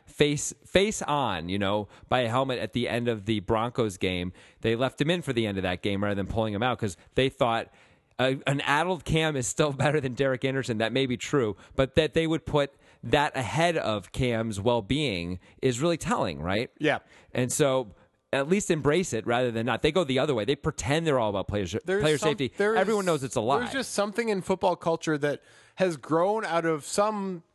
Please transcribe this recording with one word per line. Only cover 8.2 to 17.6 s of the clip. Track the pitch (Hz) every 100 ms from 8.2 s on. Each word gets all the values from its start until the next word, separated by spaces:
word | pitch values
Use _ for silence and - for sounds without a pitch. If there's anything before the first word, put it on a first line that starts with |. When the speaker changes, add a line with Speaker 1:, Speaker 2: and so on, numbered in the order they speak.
| 131 135 -
Speaker 1:
an | 139
addled | - 147 175 180
Cam | - 160 160 139
is | 120
still | - 151
<laughs> |
better | 135 147 151
than | 131
Derek | 120 135 127
Anderson. | 135 135 123 110
That | 110
may | 127 135
be | 120
true, | - 147 110 95 - -
but | 135
that | - 156
they | 165 160
would | 160
put | - 147 139 - _ _
that | 117 147 147 135
ahead | 107 131 175 160
of | - 107 -
Cam's | - 127 113 113 101
well-being | 107 120 98 135 147 92 85 90 - -
is | 135 120
really | 170 165
telling, | - 247 104 71
right? | 82 101 127 -
Speaker 2:
Yeah. | 151 120 - - -
Speaker 1:
And | - 123
so | -